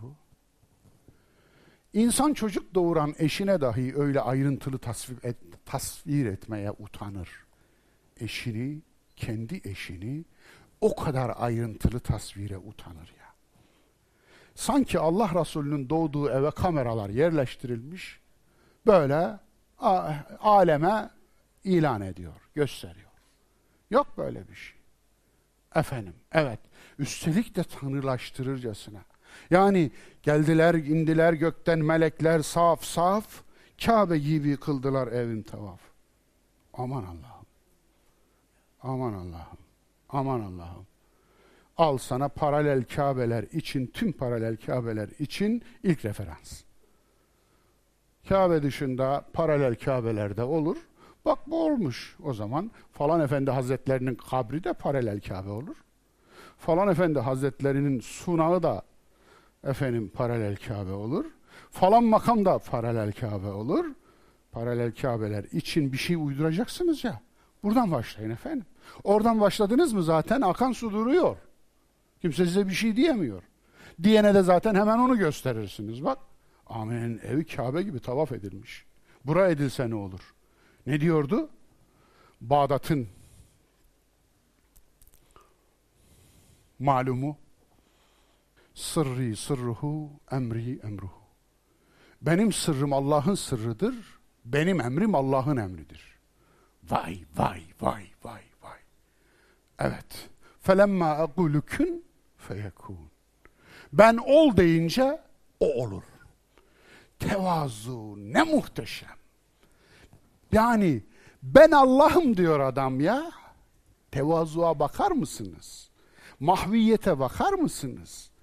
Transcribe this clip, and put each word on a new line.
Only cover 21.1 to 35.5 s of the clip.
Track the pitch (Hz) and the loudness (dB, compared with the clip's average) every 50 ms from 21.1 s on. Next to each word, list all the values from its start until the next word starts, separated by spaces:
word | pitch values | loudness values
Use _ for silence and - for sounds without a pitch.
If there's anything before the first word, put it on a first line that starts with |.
| - _ _ _ _ _ _ _ _ _ - | -14 _ _ _ _ _ _ _ _ _ -2
ilan | 196 185 170 156 143 120 101 | 0 2 2 2 2 0 -2
ediyor, | 98 95 90 - 90 80 78 - _ _ - | -6 -8 -10 -12 -14 -16 -16 -20 _ _ -4
gösteriyor. | 147 147 131 - - - 90 85 95 - - _ _ _ _ _ _ _ _ _ _ _ _ _ _ _ - | -2 -2 -2 -4 -10 -16 -16 -18 -20 -20 -20 _ _ _ _ _ _ _ _ _ _ _ _ _ _ _ 0
Yok | 202 277 285 - - | 0 0 0 0 -4
böyle | - 147 131 117 117 95 - | -8 -8 -8 -8 -10 -14 -18
bir | - | -20
şey. | - - - - _ _ _ _ _ _ _ _ _ _ _ _ _ _ _ _ _ _ _ - | -20 -20 -20 -20 _ _ _ _ _ _ _ _ _ _ _ _ _ _ _ _ _ _ _ -2
Efendim, | 165 - - 139 120 101 90 85 - _ _ | -2 -2 -2 -4 -10 -10 -12 -16 -20 _ _
evet, | - 160 151 127 110 - - - _ - - - - | 0 0 0 0 -2 -10 -14 -18 _ -20 -20 -16 -10
üstelik | - 143 - - - - 165 156 220 240 - - | -8 -8 -8 -6 -4 -2 0 0 0 -2 -2 -4
de | 139 - | -6 -6
tanrılaştırırcasına. | - - - 139 139 135 139 135 135 127 120 - - - - 127 131 135 127 123 113 101 - - 104 101 98 - _ _ _ _ - - - - - | -6 -8 -12 -8 -6 -6 -4 -4 -4 -4 -4 -6 -10 -10 -8 -6 -6 -6 -6 -8 -10 -10 -10 -14 -18 -18 -20 -20 _ _ _ _ -20 -20 -12 -2 4
Yani | 165 185 196 196 196 185 156 131 - - - - - _ - | 4 6 6 6 6 4 2 2 -2 -8 -20 -20 -14 _ 0
geldiler, | 147 147 151 156 151 165 160 160 170 165 | 2 4 4 4 4 6 6 6 6 4
indiler | 165 147 139 156 165 160 151 160 160 165 170 165 | 4 2 0 0 0 2 2 4 4 4 4 4
gökten | 147 160 160 - - - 175 165 160 | 2 0 -2 -2 -2 -2 0 0 2
melekler | 151 156 160 160 165 156 - - 147 160 165 160 | 2 2 2 2 2 2 0 0 2 2 2 2
saf | 143 - - 170 170 170 160 - - | 0 -2 0 2 4 4 2 2 -2
saf, | - - 165 170 185 196 220 - - - - - - - - - _ _ - - | -6 -2 0 2 2 2 0 -2 -8 -16 -20 -20 -20 -20 -20 -20 _ _ -4 0
Kabe | - 233 214 202 170 170 | 2 4 4 4 2 2
gibi | 151 139 147 160 151 143 147 143 | 0 0 0 0 0 0 -2 -2
kıldılar | 135 - 156 143 131 123 135 135 135 127 | -2 -2 -4 -4 -2 -2 -2 -2 -2 -2
evin | 117 113 123 120 117 113 107 101 | -2 -4 -4 -4 -4 -6 -8 -10
tavaf. | - | -12